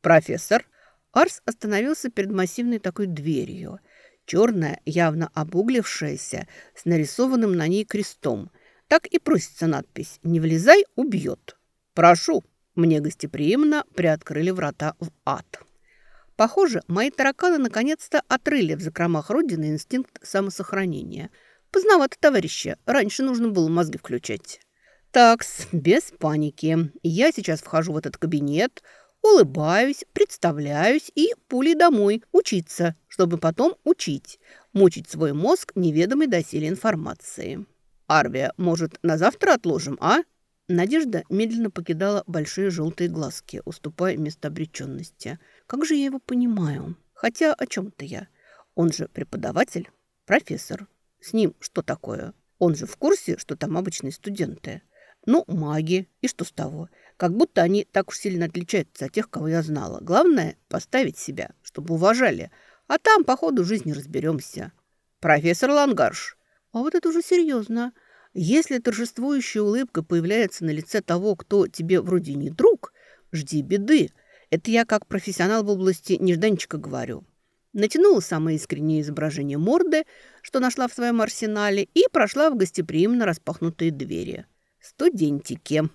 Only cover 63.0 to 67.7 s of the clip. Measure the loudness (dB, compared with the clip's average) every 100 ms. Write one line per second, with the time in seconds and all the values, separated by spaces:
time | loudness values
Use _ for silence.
63 | 4 4 4 0 0 0 0 -2 -4 -8
64 | -6 -6 -4 -4 -6 -14 -14 _ _ _
65 | _ _ 2 4 4 2 2 4 2 2
66 | 0 0 -14 -16 _ _ _ -6 -2 0
67 | 0 -2 0 2 2 0 -2